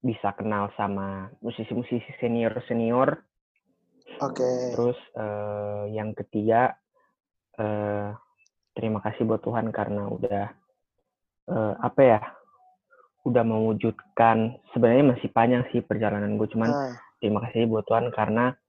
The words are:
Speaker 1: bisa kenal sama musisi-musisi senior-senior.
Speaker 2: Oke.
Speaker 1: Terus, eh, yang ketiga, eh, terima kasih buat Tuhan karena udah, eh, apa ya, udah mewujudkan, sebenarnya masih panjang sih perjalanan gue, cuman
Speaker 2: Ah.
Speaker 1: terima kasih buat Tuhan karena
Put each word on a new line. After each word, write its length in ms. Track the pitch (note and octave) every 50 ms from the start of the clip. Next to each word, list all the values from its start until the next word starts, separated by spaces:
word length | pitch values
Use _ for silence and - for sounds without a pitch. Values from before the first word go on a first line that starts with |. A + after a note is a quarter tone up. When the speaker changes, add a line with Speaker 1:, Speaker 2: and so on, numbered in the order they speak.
| -
Speaker 1:
bisa 260 | B2+ A2+ - - G2+ G2
kenal 300 | - G2 A2 G#2+ G2+ G2+ G#2 -
sama 560 | - G#2+ G2+ G2+ G2 G2 G2 G2 F#2+ F#2+ G#2 C3+ _
musisi-musisi 720 | - A#2+ A2+ - A2 - A2+ A2+ A#2+ - B2 A#2+ - - - -
senior-senior. 1040 | - A#2 A#2 A#2 A#2 A2+ A2 A#2+ - - B2 A#2 A2+ A2+ A#2+ B2 C3+ C#3+ C#3+ - _ _ _ _ _ _ _ _ _ _ _ _ _ _ _ _ _ - - -
Speaker 2:
Oke. 540 | C#3+ C3+ B2 - B2+ B2+ B2+ B2+ B2+ B2 A#2+
Speaker 1:
Terus, 220 | - A#2+ A#2+ B2 - - - _
eh, 680 | A#2+ A2 G#2+ G#2 G#2 G#2 G#2 G#2 G#2 G#2 G#2 G#2 G#2 G#2 G#2
yang 220 | G#2+ G#2+ G#2+ A2 G#2+
ketiga, 640 | - G2+ _ - A2 G#2 A2 A2 A2+ B2 B2 - _ _ _ _ _ _ _ _ _ _ _ _ _ _ _ _
eh, 540 | - A2 G#2+ G#2+ G#2 G#2 G#2 G#2 G#2 G2+ G2+ G#2+ G#2+ _ _ _ _ _ _ _ _ _ _ _
terima 240 | - - A2+ A2 G#2+
kasih 240 | - G#2+ G#2+ - A#2+
buat 160 | A2+ A2+ G#2+
Tuhan 300 | - A#2 A#2 A#2 A2 A2+ G#2+
karena 340 | - G#2 - G#2 G2+ G2+
udah, 380 | G#2 A2+ - - G2 G2+ G2+ G2+ G2+ - _ _ _ _ _ _ _ _ _ _ _ _ _ _ _ _ _ _
eh, 300 | - F3 A#2 A2 G#2+ G2+
apa 240 | - - B2 - - C#3
ya, 180 | B2+ A2+ G#2+ - - - - _ _ _ _ _ _ _ _ _ _ _ _ - _ _ _ _
udah 180 | - A#2+ B2 A#2
mewujudkan, 1160 | A2+ A2 A2 A2 A2 A2 G#2 - A#2 A2 - - _ _ - A#2 A2+ A2+ A2 A2 A2+ A#2+ - _ _
sebenarnya 440 | - B2 A#2 A#2+ A#2 C3 C#3+ C#3 B2
masih 140 | A#2+ - A2
panjang 340 | - A#2+ A#2 A#2 B2 B2 B2 -
sih 100 | - B2
perjalanan 540 | A2+ - A2 G#2+ A2+ G#2 G#2 G#2 G#2 G#2 G#2
gue, 100 | G#2+ A2
cuman 240 | G#2+ - A2+ A2+ A#2
Speaker 2:
Ah. 240 | C#3+ C#3+ C#3 C3 B2 A#2+ - - _ _
Speaker 1:
terima 220 | - G#2 G#2+ G#2+
kasih 260 | A#2 A#2 - A2+ A#2
buat 200 | A#2 A2+ A2 G#2
Tuhan 240 | - A2+ A2+ A#2+ B2
karena 420 | A2+ - G#2+ G2 A2 A2+ A#2+ B2+ C3 _ _